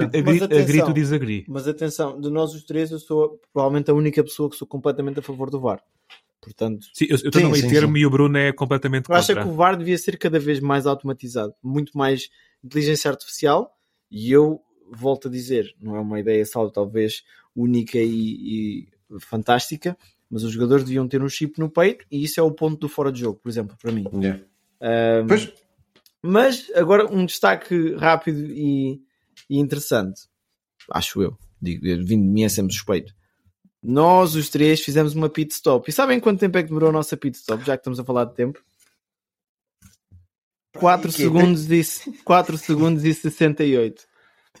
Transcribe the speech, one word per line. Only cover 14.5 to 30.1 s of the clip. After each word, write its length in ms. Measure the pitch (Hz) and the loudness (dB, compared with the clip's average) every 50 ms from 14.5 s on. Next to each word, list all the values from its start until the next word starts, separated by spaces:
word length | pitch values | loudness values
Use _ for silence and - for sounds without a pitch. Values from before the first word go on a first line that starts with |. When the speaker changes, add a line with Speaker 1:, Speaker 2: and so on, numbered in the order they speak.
| 156 - _ _ _ _ _ 95 | 0 -6 _ _ _ _ _ _
Speaker 3:
volto 360 | 120 113 123 135 135 131 - | -18 -4 -2 -2 -2 -2 -4
a 40 | 131 | -8
dizer: 420 | 123 127 120 127 131 117 101 98 _ _ | -8 -8 -6 -2 -2 -2 -2 -4 _ _
não 140 | 107 110 104 | -12 -10 -8
é 40 | 107 | -8
uma 200 | 107 104 107 107 | -6 -6 -6 -4
ideia 260 | 101 113 110 107 107 | 0 0 2 2 0
salvo, 260 | 104 - 117 110 101 | -2 -2 -4 -4 -2
talvez 520 | - 104 101 101 110 113 107 110 107 - _ _ _ _ _ _ _ | -2 -4 -4 -2 -2 -2 -2 -2 -4 -8 _ _ _ _ _ _ _
única 420 | 120 120 123 123 120 113 - - | -4 -2 0 0 0 -2 -2 -2
e, 880 | 120 113 117 113 113 110 110 110 98 104 110 110 110 107 104 101 - - _ _ _ _ _ | -2 0 0 0 -2 -4 -4 -6 -8 -8 -8 -6 -6 -6 -6 -8 -10 -14 _ _ _ _ _
e 80 | 110 95 | -20 -20
fantástica, 760 | - - - 110 104 - 120 123 - - 156 151 - 180 180 - _ _ _ _ _ _ | -14 -8 -8 -6 0 0 0 0 0 -6 -12 -8 -8 -8 -8 -8 _ _ _ _ _ _
mas 140 | 113 110 113 | -10 -8 -6
os 80 | 113 | -6
jogadores 320 | 110 113 123 120 135 139 131 | -4 -2 2 4 4 2 2
deviam 220 | 127 131 131 131 | 0 -2 -4 -2
ter 160 | 123 135 135 135 | -2 -2 -2 -4
um 40 | 139 | -4
chip 300 | - - 156 147 151 160 | -4 -6 -8 -8 -6 -6
no 120 | 160 156 | -6 -2
peito, 340 | 156 170 175 202 240 - - _ | 0 2 2 2 0 -2 -12 _
e 120 | 143 143 147 | -8 -6 -6
isso 160 | 151 - - | -4 0 0
é 40 | 165 | 0
o 80 | 160 | 0
ponto 280 | 156 - 160 156 156 151 | 0 -2 -4 -4 -4 -4
do 60 | 151 | -8
fora 240 | 143 - - 143 139 | -8 -4 -2 -4 -2
de 80 | 131 120 | -2 -4
jogo, 180 | 123 113 98 - | -6 -6 -6 -6
por 80 | _ 120 | _ -8
exemplo, 260 | 110 117 107 104 - _ | -8 -6 -8 -8 -12 _
para 100 | - 117 | -8 -6
mim. 140 | 113 110 98 95 - | -6 -4 -6 -6 -4
Speaker 1:
Yeah. 300 | 98 95 98 95 95 - _ _ _ _ _ _ _ | -2 -2 -2 -2 -4 -12 _ _ _ _ _ _ _
Speaker 3:
Ahm, 460 | 123 117 117 117 117 113 113 113 110 | -4 -2 0 2 2 4 2 2 4
Speaker 1:
Pois. 240 | 113 127 - - - - _ _ _ _ _ _ _ _ _ _ _ _ _ | 2 2 2 0 -6 -16 _ _ _ _ _ _ _ _ _ _ _ _ _
Speaker 3:
mas 460 | - 170 190 214 262 269 254 262 - - 427 | -4 2 4 4 4 4 2 -2 -8 0 0
agora 360 | 175 170 160 196 214 214 - | 2 4 6 4 4 4 2
um 140 | 208 190 180 | 0 0 0
destaque 680 | 170 - - 208 196 - - - - 180 175 160 160 151 | -2 -2 0 2 2 2 2 -2 -2 -2 0 0 0 -2
rápido 500 | 143 151 160 165 160 - 170 156 147 147 151 | 2 4 4 4 4 0 -4 -4 -4 -6 -8
e, 500 | - 151 147 143 139 135 135 131 135 135 _ _ _ _ _ _ _ - _ _ | -8 -4 -2 0 0 0 -2 -4 -6 -8 _ _ _ _ _ _ _ -20 _ _
e 80 | 139 | 0
interessante, 640 | 139 143 135 151 143 143 - 139 113 95 95 | 0 0 0 -2 -6 -2 0 0 0 0 -2